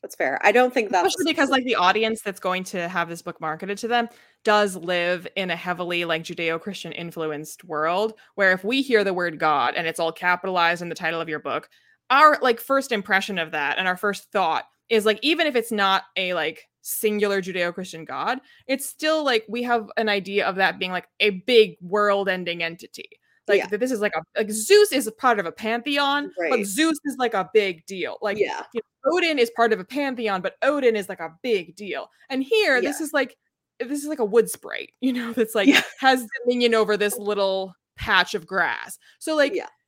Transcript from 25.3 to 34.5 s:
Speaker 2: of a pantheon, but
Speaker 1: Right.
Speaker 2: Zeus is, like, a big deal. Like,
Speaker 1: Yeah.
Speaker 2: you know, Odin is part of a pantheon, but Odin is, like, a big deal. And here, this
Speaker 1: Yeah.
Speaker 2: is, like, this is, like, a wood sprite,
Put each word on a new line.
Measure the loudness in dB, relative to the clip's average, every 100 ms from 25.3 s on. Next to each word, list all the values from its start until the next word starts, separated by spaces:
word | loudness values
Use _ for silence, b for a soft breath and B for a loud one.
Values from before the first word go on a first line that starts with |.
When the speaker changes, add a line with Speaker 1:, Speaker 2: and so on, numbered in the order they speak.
| 2
Speaker 2:
of | 0
a |
pantheon, | -6 -4 -4 -2 0 0 0 -4 -4
but | -2
Speaker 1:
Right. | 0 -2
Speaker 2:
Zeus | 0 0 0 -6
is, | -2
like, | -2 -2
a | 2
big | 2 2 -6 -12
deal. | -8 -8 -6
Like, | -6 -2
Speaker 1:
Yeah. | -2 -4 -8
Speaker 2:
you | -10 -10 _ 0
know, | 2
Odin | 2 2
is | 0
part | 2 2
of | 2
a | -4
pantheon, | -4 -4 -2 -4 -2
but | -4 -2
Odin | 0 0 -2 -4
is, | -8
like, | -10
a | -12 -8
big | -2 -2 -4 -14
deal. | -10 -10 -10 b b
And | -6
here, | 0 2 2 2
this | 0 -4
Speaker 1:
Yeah. | -2
Speaker 2:
is, |
like, | -2 -2 _ _ _ _ _
this | -8 -6
is, | -6
like, | -4
a | 2
wood | 4
sprite, | 2